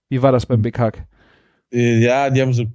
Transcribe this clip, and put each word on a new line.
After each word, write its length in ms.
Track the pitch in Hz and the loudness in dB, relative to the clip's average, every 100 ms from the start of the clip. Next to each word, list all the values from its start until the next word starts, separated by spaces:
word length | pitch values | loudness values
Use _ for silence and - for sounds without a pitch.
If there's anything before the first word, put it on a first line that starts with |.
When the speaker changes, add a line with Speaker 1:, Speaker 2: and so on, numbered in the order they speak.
| _ | _
Speaker 1:
Wie 140 | 131 | 0
war 100 | 135 | 2
das 140 | 123 - | 2 0
beim 160 | 117 | -2
Big 160 | 113 120 | -2 -2
Hack? 280 | 113 - - _ _ _ _ _ _ | -4 -4 -14 _ _ _ _ _ _
Speaker 2:
Äh, 280 | 120 120 113 | -2 0 2
ja, 320 | 120 131 139 | 2 0 0
die 100 | 131 | 0
haben 140 | 131 | 0
so 100 | 120 117 | -2 -4